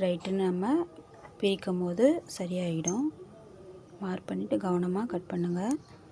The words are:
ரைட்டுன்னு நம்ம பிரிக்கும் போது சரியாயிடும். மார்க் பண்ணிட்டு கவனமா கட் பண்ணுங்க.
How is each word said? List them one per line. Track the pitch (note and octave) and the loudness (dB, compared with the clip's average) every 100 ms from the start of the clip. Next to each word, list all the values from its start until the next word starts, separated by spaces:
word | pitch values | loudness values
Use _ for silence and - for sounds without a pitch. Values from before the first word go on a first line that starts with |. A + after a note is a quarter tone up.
ரைட்டுன்னு | F#3 F3 F#3+ F#3+ F#3+ | 2 0 0 2 2
நம்ம | F3+ G3+ D#4 E4+ - - - - - | 2 2 2 0 -6 -20 -20 -20 0
பிரிக்கும் | G3+ G3 - F3+ | 0 2 0 0
போது | F3 F3 B3+ E4+ - - | 0 6 6 6 0 -6
சரியாயிடும். | F3+ F3+ F3 E3 E3 G#3 D4+ - - - - - - - - - | -4 -2 0 0 0 2 0 -2 -12 -20 -20 -20 -20 -20 -20 -10
மார்க் | F#3+ F#3 - | -6 -6 -4
பண்ணிட்டு | F#3+ G3+ - | -4 -2 0
கவனமா | F#3+ F3+ F3+ F#3 A#3+ | 2 2 2 0 -2
கட் | F3+ - | -4 -4
பண்ணுங்க. | F3 F3 F3 G3+ D4+ - - - | -2 0 0 -2 -2 -6 -20 -20